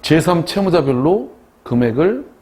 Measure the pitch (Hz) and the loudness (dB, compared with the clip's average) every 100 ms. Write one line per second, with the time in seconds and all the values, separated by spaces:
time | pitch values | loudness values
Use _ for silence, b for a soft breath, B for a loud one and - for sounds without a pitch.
0 | - 156 160 175 156 - 196 170 139 127 | 2 2 2 0 -2 -4 0 0 0 0
1 | 143 202 262 - _ _ - 120 120 113 | 0 0 -4 -16 _ _ -4 0 0 0
2 | 175 247 285 _ | 0 -2 -10 _